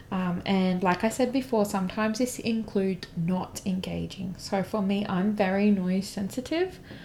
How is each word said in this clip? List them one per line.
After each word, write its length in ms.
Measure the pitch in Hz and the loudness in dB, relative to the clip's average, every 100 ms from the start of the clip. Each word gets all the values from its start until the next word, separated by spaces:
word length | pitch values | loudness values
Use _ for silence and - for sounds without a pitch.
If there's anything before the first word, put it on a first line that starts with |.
| - | -6
Um, 320 | 190 185 180 - | -2 0 -2 2
and 360 | 190 185 180 | 2 4 2
like 220 | 185 180 | 2 2
I 60 | 226 | 2
said 220 | 220 247 | 2 2
before, 340 | 262 254 226 208 | 0 2 2 2
sometimes 520 | 196 185 - 220 220 | 0 -2 0 0 2
this 200 | 247 - | -2 -2
includes 680 | 220 226 220 202 190 185 - - | -2 -2 0 0 0 -2 -4 -2
not 440 | 165 185 185 - 202 | 0 0 -2 -6 -4
engaging. 720 | 185 180 170 170 - 185 175 | -2 -2 -4 -6 -6 -8 -8
So 240 | - 196 | -4 -2
for 180 | 180 220 | 0 0
me, 240 | 196 202 208 | 0 0 0
I'm 280 | 185 202 | 2 2
very 360 | 214 190 196 208 | 2 2 4 4
noise 380 | 196 180 185 190 | 4 2 0 -2
sensitive. 720 | - 190 - 254 320 370 - - - | -4 -4 -4 -2 0 0 -4 -16 -16